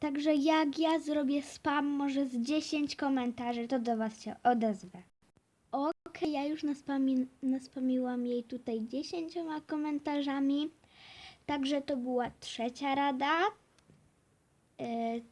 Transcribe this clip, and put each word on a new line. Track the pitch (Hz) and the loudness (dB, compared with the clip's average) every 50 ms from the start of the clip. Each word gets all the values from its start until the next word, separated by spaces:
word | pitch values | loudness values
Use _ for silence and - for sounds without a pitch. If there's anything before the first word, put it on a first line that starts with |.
także | 302 294 277 294 285 311 302 | -2 -2 0 2 4 4 4
jak | 285 269 320 311 311 311 285 269 320 | 6 4 4 4 4 4 2 2 2
ja | 320 320 330 311 | 2 2 2 2
zrobię | 302 294 302 302 285 262 285 294 | 2 0 0 2 2 2 2 0
spam, | 277 - - - - 311 285 294 285 | -2 -4 -12 -4 -2 0 2 2 2
może | 285 285 277 285 277 269 277 277 | 2 2 2 0 2 2 0 0
z | 254 254 | 0 0
dziesięć | 233 233 277 302 311 302 - 311 294 294 277 - | -2 0 0 0 0 0 0 0 0 0 -2 -2
komentarzy, | - 302 269 269 262 247 247 233 - 240 240 240 233 233 233 | -2 0 2 2 2 0 -2 -2 -2 -4 -2 -2 -2 -2 0
to | 269 247 | 0 0
do | 226 233 233 | 2 0 0
was | 220 220 220 220 - | 0 0 -2 -4 -6
się | - 214 - - - | -10 -10 -10 2 4
odezwę. | 247 247 226 226 214 202 185 - 180 - 180 - _ _ _ _ _ _ _ _ _ _ _ _ _ | 6 6 6 4 2 0 -2 -6 -14 -18 -18 -20 _ _ _ _ _ _ _ _ _ _ _ _ _
Okej, | - 269 277 320 - - _ - - - - 311 | -4 -2 0 -2 -2 -4 _ -16 -6 -4 -2 -2
ja | 294 277 285 | 0 0 -2
już | 294 311 311 | -2 -2 -2
naspami-, | 320 294 277 - - 285 277 269 269 269 262 254 254 254 - _ | -2 -2 -2 -4 -4 -2 0 2 2 2 2 2 0 -2 -6 _
naspamiłam | 277 262 262 262 262 - - 269 254 254 254 254 254 247 247 247 240 | -2 -2 -2 -2 -4 -8 -6 -2 0 0 2 2 0 0 -2 -2 -2
jej | 240 247 240 233 | -2 -2 -4 -4
tutaj | - 254 247 - 247 226 226 220 | -6 -10 -8 -4 -4 -4 -4 -4
dziesięcioma | 233 254 277 311 - 359 339 330 330 349 349 330 311 302 302 | -4 -4 -6 -4 -4 -6 -6 -6 -6 -6 -6 -6 -4 -6 -6
komentarzami. | - - 311 302 302 302 294 294 - 302 294 285 277 285 277 277 277 277 277 285 302 339 - _ - _ - - - - - - - - - - _ | -6 -4 -4 -2 -2 -2 -2 -2 -2 -2 -2 0 0 0 0 0 2 2 2 2 0 -4 -6 _ -20 _ -20 -20 -20 -20 -20 -20 -20 -20 -20 -12 _
Także | - 294 285 269 269 294 277 | -4 -2 -2 0 0 0 0
to | 277 - 285 | 0 -2 -2
była | 247 240 254 247 240 240 226 - - | -2 -2 0 0 0 0 -2 -6 -10
trzecia | - - - - 226 247 - - 277 277 269 | -14 -12 -6 -4 -4 -4 -2 -2 0 2 2
rada. | 285 285 285 262 254 277 285 320 330 381 440 - - _ _ _ _ _ - - - _ _ _ _ _ _ _ _ _ _ _ _ _ _ _ - | 4 2 2 2 2 2 2 4 4 4 2 0 -4 _ _ _ _ _ -20 -20 -20 _ _ _ _ _ _ _ _ _ _ _ _ _ _ _ -8
Yy, | 233 240 233 233 233 226 233 233 233 - | -6 -4 -2 -2 -2 -2 -2 -4 -8 -12